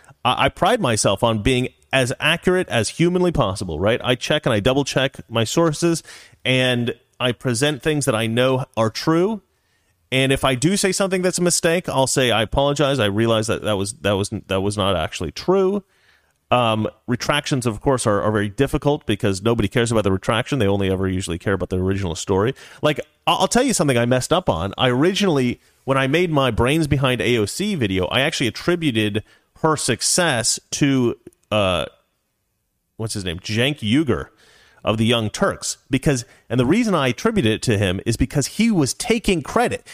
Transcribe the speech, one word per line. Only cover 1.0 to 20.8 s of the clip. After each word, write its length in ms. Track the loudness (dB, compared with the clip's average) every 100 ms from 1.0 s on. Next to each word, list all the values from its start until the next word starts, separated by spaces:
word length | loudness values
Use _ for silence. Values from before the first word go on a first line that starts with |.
| 0 2
on 200 | 2 2
being 260 | 0 0 -2 _ -4
as 200 | -2 0 -2
accurate 500 | -2 0 2 0 0
as 200 | -2 -2
humanly 420 | 0 0 2 0
possible, 480 | 0 -2 -2 -6 -2
right? 220 | 0 0
I 120 | 0
check 320 | -2 0 -2 0
and 60 |
I 80 | 0
double 220 | 2 0
check 380 | 0 0 -2 -4 -6
my 140 | -2
sources, 580 | 0 2 2 2 0 -2 -6 -20 -20 _
and 500 | -2 0 2 0 -2 -6 _ -6
I 120 | -4
present 500 | -2 -2 0 0 0
things 240 | -2 -2 0
that 80 |
I 120 | 0 0
know 380 | 0 0 0 -4 -2
are 140 | -2
true. 520 | 0 0 0 0 -4 _ _ _ _ _ _ -4
And 220 | 0 0
if 100 | 2
I 100 | 0
do 220 | 2 0 2
say 140 | 0
something 320 | 0 0 0
that's 160 | 0 0
a 40 |
mistake, 460 | 0 2 0 0 -2
I'll 180 | 0 0
say, 240 | 2 2
"I 120 | 2
apologize. 560 | 0 0 0 2 0 2
I 80 | 0
realize 400 | 2 2 2 0
that 160 | -2
that 120 | -2
was, 180 | -2 -4
that 180 | -4 -2
was, 180 | 0 -2 -6 -4
that 140 | -2
was 160 | -2 -2
not 200 | 0 0
actually 360 | -4 -6 -8
true." 520 | -6 0 2 2 -2 -8 _ _ _ _ _ -2
Um, 380 | 0 2 0 -2 -6 -6
retractions, 580 | -4 -2 -2 0 -2
of 160 | -2 -2
course, 260 | 0 0 2
are, 140 | 0
are 100 | 2
very 160 | 0 -2
difficult 580 | 0 0 0 0 -2 -2
because 360 | -2 0 0
nobody 260 | 0 0 0
cares 240 | 0 0
about 120 | 2
the 80 | 2
retraction. 460 | 0 -2 -2 -2 0
They 80 | 0
only 240 | 2